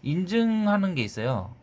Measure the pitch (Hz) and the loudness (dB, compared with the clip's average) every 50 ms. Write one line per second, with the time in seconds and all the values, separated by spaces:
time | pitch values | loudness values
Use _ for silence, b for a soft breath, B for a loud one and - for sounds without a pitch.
0 | - 127 151 175 185 175 214 233 226 226 220 220 208 208 208 202 196 190 175 135 | -2 -2 -2 -2 -2 0 2 2 2 2 2 2 2 2 2 2 2 0 0 -2
1 | 110 101 - 107 110 127 131 101 92 92 - - | -2 -2 -2 -2 -2 0 0 -2 -4 -6 -12 -18